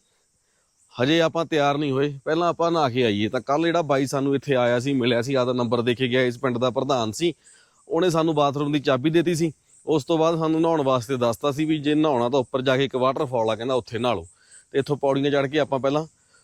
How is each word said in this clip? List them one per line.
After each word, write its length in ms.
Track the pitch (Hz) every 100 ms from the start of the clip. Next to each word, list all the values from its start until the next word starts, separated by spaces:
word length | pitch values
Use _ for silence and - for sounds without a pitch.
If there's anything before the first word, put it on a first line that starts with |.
| _ _ _ _ _ _ _ _ _
ਹਜੇ 260 | - 131 165
ਆਪਾਂ 240 | 160 170 156
ਤਿਆਰ 320 | 156 143 143
ਨਹੀਂ 140 | 147
ਹੋਏ, 220 | 131 147 139 143
ਪਹਿਲਾਂ 240 | 160 175
ਆਪਾਂ 220 | 156 170
ਨਹਾ 180 | 170 135
ਕੇ 140 | 123
ਆਈਏ। 260 | 120 101 107
ਤਾਂ 120 | 123
ਕੱਲ੍ਹ 240 | 120 147 170
ਜਿਹੜਾ 160 | 170
ਬਾਈ 240 | 147 139 135
ਸਾਨੂੰ 300 | 143 139 139
ਇੱਥੇ 200 | - 127
ਆਇਆ 240 | 120 120
ਸੀ, 140 | 131
ਮਿਲਿਆ 280 | 139 120 120
ਸੀ, 120 | 120
ਆਦਾ 200 | 131 123
ਨੰਬਰ 280 | 123 117 120
ਦੇ 140 | 117 120
ਕੇ 120 | 127
ਗਿਆ, 140 | 127
ਇਸ 160 | 123 120
ਪਿੰਡ 200 | 135 120
ਦਾ 120 | 127
ਪ੍ਰਧਾਨ 420 | 135 135 131 110
ਸੀ, 220 | 107 170 - _ - _ _ -
ਉਹਨੇ 220 | 160 180
ਸਾਨੂੰ 260 | 160 160 147
ਬਾਥਰੂਮ 360 | 143 147 147
ਦੀ 80 | 151
ਚਾਬੀ 300 | 143 131 151
ਦੇਤੀ 260 | 165 165 160
ਸੀ। 160 | 165 - _ _ -
ਉਸ 180 | 156
ਤੋਂ 140 | - 160
ਬਾਅਦ 200 | 160 165
ਸਾਨੂੰ 200 | 160 160
ਨਹਾਉਣ 200 | 165 160
ਵਾਸਤੇ 340 | 135 127 113 131
ਦੱਸਤਾ 340 | 120 113 147
ਸੀ 140 | 139 156
ਵੀ 120 | 156
ਜੇ 160 | 143 151
ਨਹਾਉਣਾ 340 | 156 123 120
ਤਾਂ 100 | 135
ਉੱਪਰ 220 | 117 131
ਜਾ 140 | 131 131
ਕੇ 80 | 135
ਇੱਕ 100 | 127
ਵਾਟਰਫਾਲ 540 | 131 135 143 123 110
ਆ, 60 | 107
ਕਹਿੰਦਾ 180 | 123 131
ਉੱਥੇ 240 | - 113
ਨਹਾ 140 | 123
ਲਓ। 120 | 101 82 _ _ - _
ਤੇ 80 | 135
ਇੱਥੋਂ 160 | 131 139
ਪੌੜੀਆਂ 340 | 139 139 143
ਚੜ੍ਹ 160 | 139 139
ਕੇ 120 | 151
ਆਪਾਂ 200 | 123 135
ਪਹਿਲਾਂ 260 | 135 151 160 _ _ _